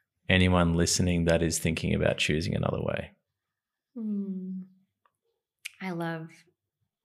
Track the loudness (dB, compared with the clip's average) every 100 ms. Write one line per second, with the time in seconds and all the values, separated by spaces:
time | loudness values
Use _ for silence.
0 | _ _ 2 4 6 6 4 4 2 2
1 | 2 2 2 2 2 0 -2 -2 -2 0
2 | 0 0 0 -2 -2 -2 -2 -2 -4 -6
3 | -8 _ _ _ _ _ _ _ _ -10
4 | -8 -6 -6 -8 -8 -10 -14 _ _ _
5 | _ _ _ _ _ _ -18 -12 -8 -6
6 | -6 -8 -10 -18 _ _ _ _ _ _